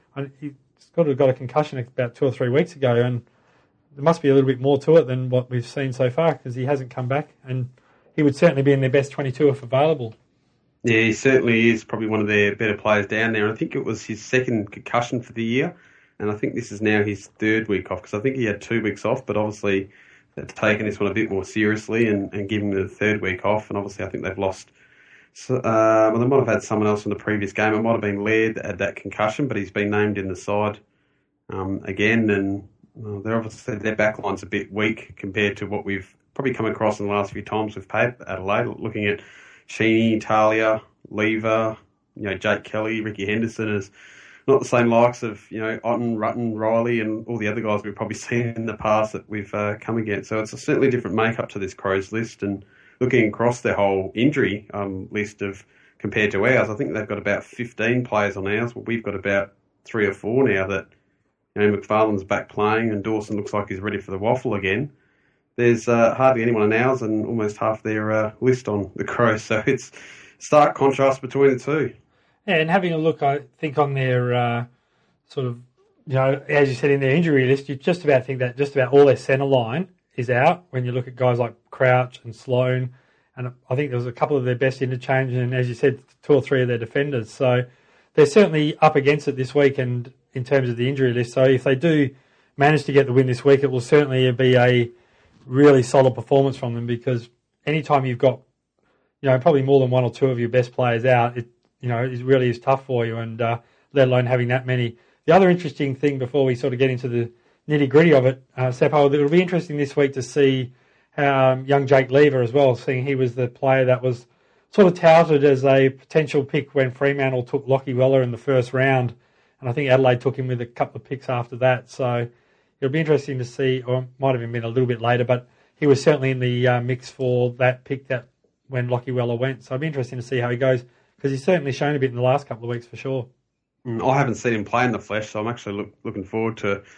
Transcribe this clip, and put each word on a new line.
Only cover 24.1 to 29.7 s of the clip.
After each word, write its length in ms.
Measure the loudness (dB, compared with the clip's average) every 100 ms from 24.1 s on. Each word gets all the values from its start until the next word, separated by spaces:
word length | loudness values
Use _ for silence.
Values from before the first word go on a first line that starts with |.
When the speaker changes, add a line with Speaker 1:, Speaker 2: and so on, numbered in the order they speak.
| -8
Speaker 2:
they've 140 | -8 -4
lost, 340 | -4 -6 -12 _ _ _ _ _ _
so, 240 | -16 -6 -4
uh, 520 | 0 2 4 4 4
well, 80 | 2
they 80 | 2
might 120 | 2
have 80 | 2
had 160 | 0
someone 240 | -2 -2 0
else 180 | 0 -4
in 40 |
the 60 | -8
previous 380 | -4 -4 -4
game. 200 | -2 -2
It 80 | 0
might 120 | 0
have 80 | -2
been 220 | -2 -4
Laird 320 | 0 0 0 -2
that 100 | -8
had 120 | -6
that 160 | -6 -6
concussion, 500 | -10 -4 -4 -2 -4
but 80 | -4
he's 160 | -6